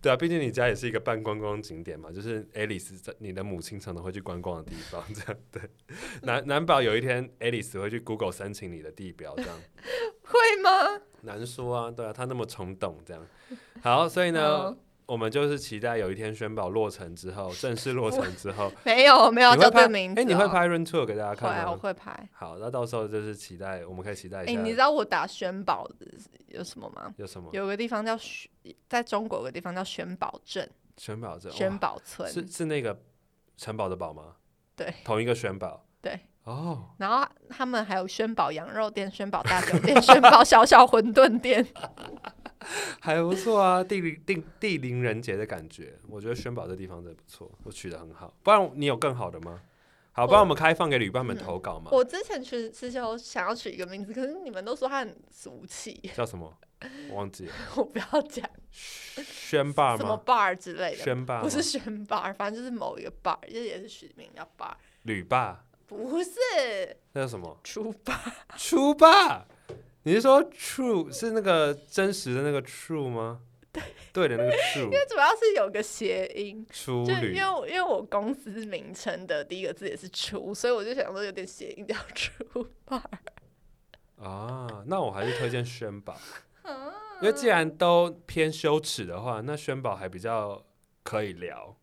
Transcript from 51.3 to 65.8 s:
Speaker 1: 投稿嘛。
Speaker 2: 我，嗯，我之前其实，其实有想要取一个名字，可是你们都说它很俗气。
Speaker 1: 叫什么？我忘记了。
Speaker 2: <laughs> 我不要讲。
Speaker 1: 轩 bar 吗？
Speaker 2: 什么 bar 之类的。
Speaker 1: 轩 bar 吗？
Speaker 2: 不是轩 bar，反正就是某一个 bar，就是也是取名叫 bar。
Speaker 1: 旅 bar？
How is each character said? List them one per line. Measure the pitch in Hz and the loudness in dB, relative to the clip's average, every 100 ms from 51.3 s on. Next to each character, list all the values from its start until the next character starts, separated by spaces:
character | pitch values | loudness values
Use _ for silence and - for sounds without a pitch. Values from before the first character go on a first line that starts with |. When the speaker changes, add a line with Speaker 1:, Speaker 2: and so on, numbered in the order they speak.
| 98 | -6
Speaker 1:
投 | 92 90 | -6 -8
稿 | 95 - | -6 -10
嘛。 | - | 0
Speaker 2:
我， | 262 | 2
嗯， | |
我 | |
之 | 247 349 | 2 -4
前 | - 349 | -6 -8
其 | 254 | -6
实， | 240 226 | -8 -10
其 | - 247 | -12 -12
实 | 254 | -8
有 | 233 233 | -8 -8
想 | 233 - 180 | -8 -6 -4
要 | 233 | -4
取 | 214 | -8
一 | - | -10
个 | 180 | -10
名 | 196 | -10
字， | 202 | -12
可 | 226 262 | -8 -8
是 | 330 | -8
你 | 349 | -12
们 | 190 | -10
都 | 196 294 | -8 -6
说 | 262 | -4
它 | 277 | -4
很 | 226 - - | -6 -12 -20
俗 | - - 123 - | -20 -20 -18 -16
气。 | - - - 90 | -14 -14 -14 -14
Speaker 1:
叫 | - 117 | -8 -6
什 | 92 | -8
么？ | 80 80 _ _ 262 269 294 | -14 -20 _ _ -18 -16 -14
我 | 101 | -10
忘 | 101 | -10
记 | - 180 | -10 -14
了。 | - | -14
Speaker 2:
<laughs> | - - | -10 -4
我 | |
不 | - 226 | -4 -6
要 | - 302 | -2 -2
讲。 | 302 - - - - - - - - - | -2 -10 -12 -14 -20 -20 -18 -16 -16 -16
Speaker 1:
轩 | 285 - - 151 139 | -16 -16 -2 0 0
bar | 143 139 | 2 2
吗？ | 113 | 2
Speaker 2:
什 | 202 | -2
么 | 214 - | -4 2
bar | 247 202 | 4 4
之 | 185 180 | 0 -10
类 | 160 180 | -6 -6
的。 | 147 | -4
Speaker 1:
轩 | - 127 127 | -4 -4 -4
bar | 123 | -4
吗？ | |
Speaker 2:
不 | 302 | -2
是 | 285 | -2
轩 | 339 277 - 214 208 | -2 -4 -8 -12 -6
bar， | 214 185 | -4 -4
反 | 196 202 | -6 -8
正 | 220 | -8
就 | |
是 | 254 | -10
某 | 233 - - | -8 -8 -8
一 | |
个 | - - | -14 -6
bar， | 185 160 - | -4 -4 -6
就 | |
是 | 226 | -12
也 | 233 185 | -10 -12
是 | 214 | -14
取 | - - - | -20 -20 -20
名 | - - | -20 -18
叫 | 160 _ | -20 _
bar。 | - - _ _ | -14 -14 _ _
Speaker 1:
旅 | 113 104 | -8 -6
bar？ | 87 127 110 90 _ _ | -2 0 0 -6 _ _